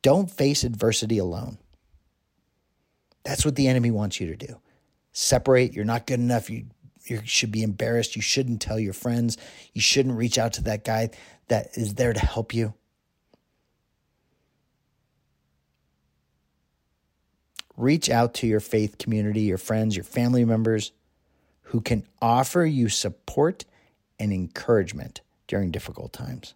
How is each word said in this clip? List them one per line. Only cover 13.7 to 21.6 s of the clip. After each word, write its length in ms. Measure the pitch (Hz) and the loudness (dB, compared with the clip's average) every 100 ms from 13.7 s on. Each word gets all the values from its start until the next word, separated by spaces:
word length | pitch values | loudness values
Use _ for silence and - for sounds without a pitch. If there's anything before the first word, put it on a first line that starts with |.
| _ _ _ _ _ _ _ _ _ _ _ _ _ _ _ _ _ _ _ _ _ _ _ _ _ _ _ _ _ _ _ _ _ _ _ _ _ _ - _ - | _ _ _ _ _ _ _ _ _ _ _ _ _ _ _ _ _ _ _ _ _ _ _ _ _ _ _ _ _ _ _ _ _ _ _ _ _ _ -20 _ 0
Reach 320 | 123 160 - | 2 2 4
out 260 | 120 117 - | 2 2 2
to 120 | 117 | 2
your 120 | 107 | 0
faith 380 | - 110 107 - | 2 0 0 -4
community, 440 | - 110 104 107 | -2 0 0 0
your 160 | 107 92 | 0 0
friends, 380 | - 110 110 98 | -2 0 0 -2
your 80 | |
family 420 | - 131 120 123 117 | -4 0 2 4 4
members 460 | 113 113 110 - _ _ _ _ _ _ _ | 2 2 0 -2 _ _ _ _ _ _ _